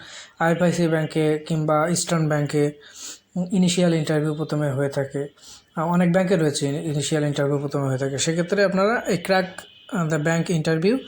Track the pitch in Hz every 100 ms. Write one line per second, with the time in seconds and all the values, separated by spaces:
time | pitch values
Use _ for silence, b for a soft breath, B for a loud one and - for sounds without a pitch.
0 | B B B B 165 165 175 175 170 160
1 | 156 160 151 151 151 165 156 151 160 175
2 | - 170 156 151 143 151 147 147 B B
3 | B B B 180 180 196 180 175 180 165
4 | 151 156 156 151 147 151 147 135 139 139
5 | 135 143 143 - B B B - 160 175
6 | 180 175 180 185 156 135 143 147 165 147
7 | 135 156 147 143 143 143 143 143 139 131
8 | 139 135 - 165 170 196 196 185 196 233
9 | - 180 - 190 180 - - - - 202
10 | 160 160 151 165 170 170 151 160 185 262